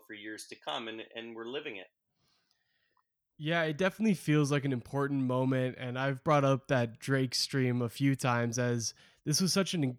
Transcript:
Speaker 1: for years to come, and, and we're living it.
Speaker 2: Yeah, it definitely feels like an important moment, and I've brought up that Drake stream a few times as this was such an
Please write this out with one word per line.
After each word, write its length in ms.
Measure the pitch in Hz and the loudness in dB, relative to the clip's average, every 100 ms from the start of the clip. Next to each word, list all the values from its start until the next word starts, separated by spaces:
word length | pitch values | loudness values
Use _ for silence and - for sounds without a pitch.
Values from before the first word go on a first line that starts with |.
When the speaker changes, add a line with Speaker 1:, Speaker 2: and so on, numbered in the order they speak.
| - | -14
Speaker 1:
for 60 | |
years 340 | 107 104 104 - | -16 -12 -12 -14
to 80 | - | -14
come, 320 | - 143 113 | -10 -8 -8
and, 160 | 110 107 113 | -12 -14 -14
and 200 | 113 113 | -14 -12
we're 100 | 117 | -10
living 300 | 143 151 101 | -10 -10 -12
it. 120 | 92 _ _ _ _ _ _ _ _ _ _ _ _ _ _ - | -16 _ _ _ _ _ _ _ _ _ _ _ _ _ _ -10
Speaker 2:
Yeah, 220 | 151 170 | -2 0
it 140 | 160 147 | 0 0
definitely 380 | 190 - 220 185 | -2 2 0 2
feels 360 | - 151 143 | 2 4 4
like 140 | 143 143 | 2 0
an 80 | |
important 500 | 127 - 139 139 139 | -4 -4 -4 -2 0
moment, 540 | 127 127 131 131 127 - | 0 2 2 2 0 -4
and 180 | 127 127 | -8 -4
I've 260 | 139 131 - | -2 -2 2
brought 180 | 147 | 4
up 240 | 135 135 - | 4 2 2
that 320 | 131 117 110 | 0 0 -2
Drake 340 | - 135 131 | 0 2 2
stream 480 | - - 135 127 123 | 0 -2 0 2 2
a 60 | 120 | -2
few 280 | - 139 135 | 0 2 2
times 440 | 131 120 120 117 | 2 2 0 0
as 340 | 123 120 113 - - _ | 0 0 -2 -8 -16 _
this 160 | - 147 | -2 0
was 140 | 190 | 2
such 200 | 190 185 | 2 0
an 240 | 180 135 | 0 -2